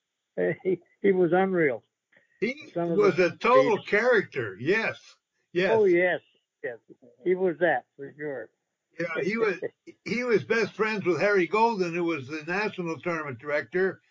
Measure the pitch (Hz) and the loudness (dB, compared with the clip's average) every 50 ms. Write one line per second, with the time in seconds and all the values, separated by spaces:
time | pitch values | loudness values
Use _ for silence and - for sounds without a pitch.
0 | _ _ _ _ _ _ _ 185 180 180 165 - - 185 - - _ _ _ _ | _ _ _ _ _ _ _ -2 -2 -2 -2 -2 -2 -4 -4 -4 _ _ _ _
1 | - 196 185 185 180 156 170 185 190 190 185 170 160 135 117 107 - _ _ _ | 2 4 4 4 4 4 4 2 2 2 2 2 2 0 0 -4 -8 _ _ _
2 | _ _ _ _ _ _ _ _ 190 240 277 302 302 - - 175 170 170 170 202 | _ _ _ _ _ _ _ _ -6 -6 -6 -8 -12 -8 -6 -4 -2 0 2 4
3 | 208 190 165 180 180 165 165 - - 233 254 262 277 233 202 170 - - 202 208 | 4 4 4 4 2 0 0 0 2 6 6 6 6 4 2 0 0 0 0 2
4 | 233 254 240 202 170 - - 135 113 101 95 98 123 160 202 226 208 151 110 - | 4 4 4 2 2 0 -4 -6 -6 -6 -6 -4 -2 0 0 0 0 -4 -6 -8
5 | - - - _ _ _ _ _ _ _ - 170 190 190 226 220 208 185 175 175 | -14 -20 -20 _ _ _ _ _ _ _ -2 -2 2 2 4 4 4 4 4 4
6 | 180 180 160 131 - _ _ _ _ _ _ _ - 127 117 110 _ - - _ | 2 2 0 -2 -6 _ _ _ _ _ _ _ -10 -10 -10 -12 _ -20 -20 _
7 | 131 120 _ _ - 175 185 180 190 180 156 143 175 160 139 120 - _ _ - | -20 -20 _ _ -2 -2 0 0 0 -2 0 0 0 0 0 0 -4 _ _ -16
8 | 139 139 131 143 151 147 135 117 110 - _ _ _ _ _ _ _ _ _ 165 | -16 -16 -14 -10 -10 -8 -8 -10 -12 -14 _ _ _ _ _ _ _ _ _ -8
9 | 170 170 160 - - 185 226 233 220 208 175 - - - - _ _ - - _ | -8 -6 -4 -4 -4 -2 -2 -2 -4 -4 -6 -6 -8 -12 -14 _ _ -20 -20 _
10 | - 165 208 240 254 247 220 170 117 - 226 226 208 - - - 214 214 220 196 | -10 -6 -6 -4 -2 0 -2 -2 0 -2 -2 -2 -2 -2 -4 -4 -4 -2 -4 -2
11 | - 175 165 143 190 208 202 190 175 156 190 214 - - 196 185 180 170 165 175 | -2 -2 0 2 2 2 2 2 2 2 2 2 2 2 2 0 -2 -2 -2 -2
12 | 170 170 160 143 123 135 156 156 151 170 180 202 214 208 - 185 175 165 160 127 | -2 -2 -2 -4 -6 -8 -10 -10 -6 -4 -4 -2 -2 -4 -4 -6 -6 -6 -8 -6
13 | - 180 165 160 151 143 123 110 147 147 143 147 135 - - 180 190 185 - - | -6 -4 -4 -4 -6 -8 -10 -10 -6 -4 -4 -4 -4 -2 0 0 0 0 -2 -6
14 | _ _ | _ _